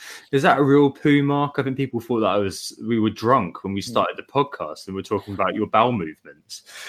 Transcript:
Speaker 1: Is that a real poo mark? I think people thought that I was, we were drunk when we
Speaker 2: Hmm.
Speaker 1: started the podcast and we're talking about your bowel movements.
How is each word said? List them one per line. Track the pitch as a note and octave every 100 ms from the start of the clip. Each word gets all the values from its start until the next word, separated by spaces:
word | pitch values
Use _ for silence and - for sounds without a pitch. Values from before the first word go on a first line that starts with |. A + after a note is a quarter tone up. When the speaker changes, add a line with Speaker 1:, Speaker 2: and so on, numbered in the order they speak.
| - - -
Speaker 1:
Is | C3+
that | E3+ C#3
a |
real | C#3+ C#3+ C#3
poo | C#3 D3+ C#3+
mark? | C#3+ C#3+ C#3+ -
I |
think | C3+ C3
people | C3+ A#2
thought | - A#2
that | G2+
I | G2+
was, | G2 F2 - - A2
we | A#2
were | G#2+
drunk | G#2 A2 C3 F2+ -
when | F#2+
we | G2
Speaker 2:
Hmm. | B2
Speaker 1:
started | A2+ F2+ -
the |
podcast | - C3+ C#3 - D#2 - -
and | F#2+
we're |
talking | F#2+ G2+ -
about | G2 F#2+
your | G2 G#2+
bowel | A2 B2
movements. | A#2 D#2+ D2+ D2+ - - - - -